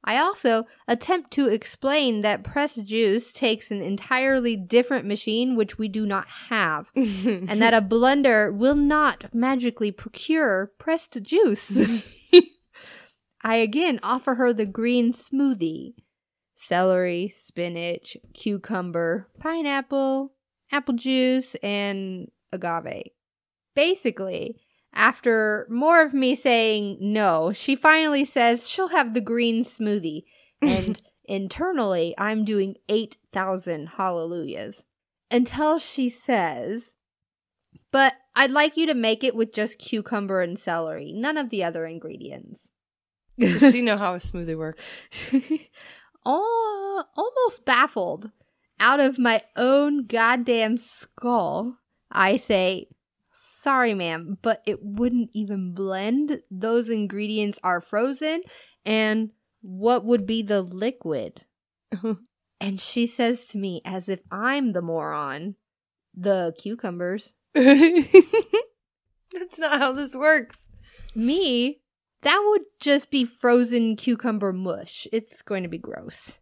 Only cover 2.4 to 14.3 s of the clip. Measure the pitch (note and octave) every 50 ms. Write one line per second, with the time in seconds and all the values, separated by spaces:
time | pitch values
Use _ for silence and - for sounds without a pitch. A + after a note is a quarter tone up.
2.4 | G3 - - C#4+ D4 D4 - A#3 G3+ G3 G#3+ A3+ A3+ G3+ G3 A#3 A#3 - - -
3.4 | C4+ A3+ A3 G#3+ - - G#3+ G3+ F3 E3+ G3 G3 - - B3+ B3+ C4 C4+ C4+ C4
4.4 | A#3+ A#3+ A3+ G3 F#3 F3 A3+ A#3+ B3 B3 C#4 B3+ - G3+ G3+ G3+ - A3+ G#3+ A#3
5.4 | B3 C4 B3+ A#3 G#3+ G#3 - - A3 G#3 F#3+ A3 G#3+ G3+ G3 G3 - - - -
6.4 | - - A#3 A3 F#3+ E3 D#3 D3 F3 _ _ C4+ C4 G#3+ G3 F#3+ F#3 B3 G#3 F3+
7.4 | F3+ F3+ G#3 G#3+ A3 A#3 A#3 A3+ G#3 F#3+ A3+ A#3 A#3+ C4 C#4 C#4+ C#4 C4 A#3 G#3+
8.4 | G#3+ F#3+ G3+ G3+ A#3 C4+ D4 D4 C#4+ C#4+ D4+ D4+ D4+ C#4 F3 - - - - A#3
9.4 | A#3 C4 C4+ B3+ B3 A#3+ A#3 - A3 G#3 G3 - - A3+ - - - - D#4 D#4+
10.4 | D#4 A#3+ F#3+ F#3 G3 G3 _ _ - D#4+ D#4+ E4 - - - B3 G3 - D#4 F#4+
11.4 | A4 B3+ G#3 - - - G3+ - A3 G#3+ A#3 A3 - - - - - _ - F4+
12.4 | F4 - _ _ _ _ _ - - - - - - _ _ _ _ _ _ _
13.4 | - A3+ A3+ A3+ A3+ G#3+ G#3+ D4 F4 F4 C4 - - G3+ B3 C4 - C#4+